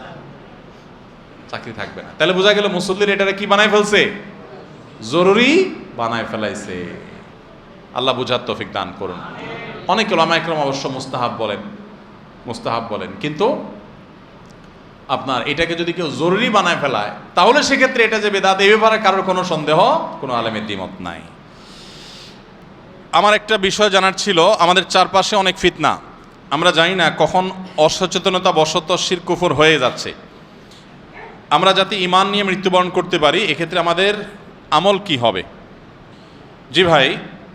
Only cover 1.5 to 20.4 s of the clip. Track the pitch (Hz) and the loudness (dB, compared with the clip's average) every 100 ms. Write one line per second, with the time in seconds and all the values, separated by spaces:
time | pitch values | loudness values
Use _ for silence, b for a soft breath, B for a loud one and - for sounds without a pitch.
1.5 | 110 120 107 95 90 - - 160 185 196 | -12 -12 -10 -10 -12 -14 -2 0 2 4
2.5 | 208 202 180 - 190 202 196 196 196 202 | 2 0 -2 -2 0 0 2 0 -2 2
3.5 | 202 214 208 202 202 156 - - - - | 4 4 4 4 2 2 -2 -14 -18 -20
4.5 | - - - - - 110 156 180 202 254 | -20 -20 -20 -20 -16 -4 2 4 4 4
5.5 | 339 370 - - - 117 117 107 110 107 | 4 2 -4 -12 -6 -4 -4 -4 -4 -6
6.5 | 98 - 90 87 85 - - - - - | -6 -10 -10 -10 -12 -16 -20 -20 -20 -20
7.5 | - - - - 131 131 123 120 123 117 | -20 -20 -20 -12 -4 -2 -2 -2 -2 -2
8.5 | 107 101 101 92 87 95 90 - - - | -8 -8 -8 -8 -8 -10 -10 -12 -14 -14
9.5 | - - - - 202 214 175 165 165 165 | -12 -14 -10 -4 -2 0 0 2 0 -2
10.5 | 156 139 135 147 131 - 131 120 107 110 | -2 -2 -4 -6 -8 -8 -4 -4 -4 -4
11.5 | 101 - - - - - - - - 123 | -6 -10 -16 -18 -20 -20 -20 -20 -16 -12
12.5 | 113 135 117 107 101 92 98 151 151 214 | -8 -4 -4 -4 -6 -8 -8 -8 -2 0
13.5 | 294 - - - - - - - - - | -2 -6 -16 -20 -20 -20 -20 -20 -20 -20
14.5 | - - - - - - 127 131 123 117 | -20 -20 -20 -20 -20 -6 -6 -2 -4 -2
15.5 | 151 170 170 170 170 160 123 165 190 254 | -2 -2 -2 -4 -4 -6 -2 0 0 2
16.5 | 208 180 160 139 110 104 - - - 196 | 2 2 0 0 -2 -4 -8 -4 2 4
17.5 | 285 254 262 262 254 220 220 208 196 190 | 4 2 2 2 2 0 2 0 0 2
18.5 | 190 202 214 220 220 202 190 185 185 180 | 4 4 6 4 2 2 2 0 -2 -2
19.5 | 156 147 156 226 320 - - 135 120 | -2 2 4 4 2 -2 -8 -4 -2